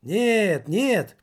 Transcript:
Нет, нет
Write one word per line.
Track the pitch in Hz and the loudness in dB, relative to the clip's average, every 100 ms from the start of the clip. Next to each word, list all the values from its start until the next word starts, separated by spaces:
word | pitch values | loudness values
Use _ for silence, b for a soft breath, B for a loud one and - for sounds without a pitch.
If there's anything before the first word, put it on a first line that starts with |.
Нет, | 123 190 240 226 208 151 120 | -4 -2 2 2 2 0 -2
нет | 175 269 220 123 - | -2 0 0 -2 -12